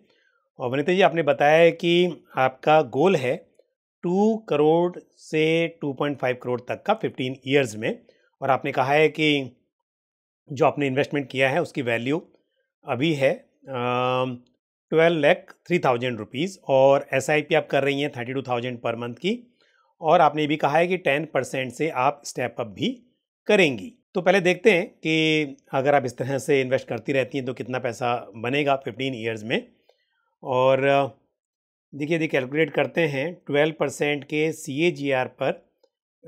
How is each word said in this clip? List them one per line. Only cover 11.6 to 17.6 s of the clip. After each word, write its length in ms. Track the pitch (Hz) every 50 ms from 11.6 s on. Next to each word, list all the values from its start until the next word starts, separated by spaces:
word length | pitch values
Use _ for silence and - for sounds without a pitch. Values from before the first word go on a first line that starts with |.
उसकी 200 | 160 - - 156
वैल्यू 400 | 123 120 113 113 120 131 151 175 - _ _ _ _ _ _ _ _ _ _ _ _
अभी 300 | 147 127 120 143 170 156
है, 180 | 135 135 139 - - - _ _ _ _ 135
अम, 720 | 135 123 120 123 123 123 127 127 127 127 131 127 123 123 _ _ _ _ _ _ _ _ _ _
ट्वेल्व 300 | 165 156 165 170 175 160
लाख 340 | 143 151 185 - - - - _ _
थ्री 120 | - 175 175
थाउजेंड 400 | - 139 123 120 127 127 120 110
रुपीज 420 | 107 - - 123 165 196 190 - _ -
और 380 | 135 135 135 139 139 139 139 -
एसआईपी 420 | - 135 - - 151 151 147 - 160
आप 140 | 151